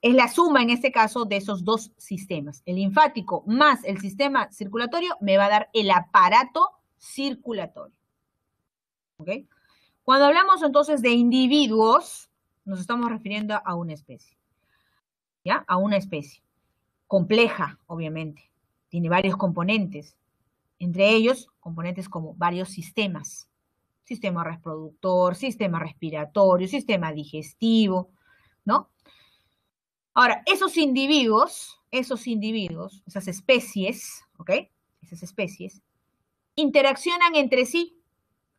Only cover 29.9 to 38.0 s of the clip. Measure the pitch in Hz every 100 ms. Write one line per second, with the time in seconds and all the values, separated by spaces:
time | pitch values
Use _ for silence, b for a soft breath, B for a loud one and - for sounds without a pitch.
29.9 | _ _ - 247 - - 381 381 330 294
30.9 | 254 269 302 233 214 320 - - - _
31.9 | 254 254 240 247 220 214 220 180 160 190
32.9 | - - 196 190 185 - 247 240 202 190
33.9 | 247 - - _ - 165 226 - _ _
34.9 | _ - 165 175 - 185 - 185 _ _
35.9 | _ _ _ _ _ _ - 294 294 269
36.9 | 269 349 349 339 311 254 247 247 339 339
37.9 | _